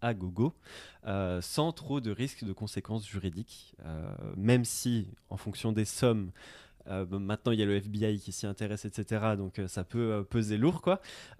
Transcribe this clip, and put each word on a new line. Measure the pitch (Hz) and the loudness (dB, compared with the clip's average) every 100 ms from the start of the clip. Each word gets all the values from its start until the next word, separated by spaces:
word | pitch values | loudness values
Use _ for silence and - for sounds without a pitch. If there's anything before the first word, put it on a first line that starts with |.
à | 117 107 | -2 0
gogo, | 92 90 135 - - - - - - | -2 2 2 0 -12 -18 -18 -10 -2
euh, | 98 92 90 | 0 2 0
sans | - - 160 | 0 2 2
trop | 156 151 143 | 0 -2 -2
de | 110 | 0
risques | 104 135 - | -2 -4 -4
de | 110 | -6
conséquences | 95 107 - - 113 101 | -6 -6 -6 -4 -4 -4
juridiques. | 101 92 82 - - - - 80 | -4 -4 -4 -8 -12 -20 -14 -10
Euh, | 80 80 50 52 92 | -8 -6 -8 -8 0
même | 107 123 117 | 6 6 4
si, | - 123 117 98 - - | 0 0 0 0 -8 -10
en | 95 | -8
fonction | - 98 113 | -6 -4 0
des | 110 104 | 2 0
sommes, | - 127 113 90 - - - - - - | 4 4 4 0 -8 -18 -20 -20 -18 -8
euh, | 95 90 98 | -6 -2 -2
maintenant | 98 107 123 | -2 0 2
il | 110 | 4
y | |
a | 101 | 4
le | 101 | 4
F | 101 | 2
B | 104 | 0
I | 107 104 | 2 0
qui | - | -2
s'y | 92 104 | -6 -4
intéresse, | 98 107 104 107 | -4 -4 -4 -4
et | |
cetera. | - 101 110 110 104 | -6 -2 2 2 2
Donc, | 95 - | 0 -4
euh, | 95 | -4
ça | - | -4
peut, | 87 117 117 | -2 0 2
euh, | 104 | 0
peser | 98 120 107 107 | 0 0 2 4
lourd, | 139 175 | 4 4
quoi. | 170 190 - - - | 2 0 -2 -16 -18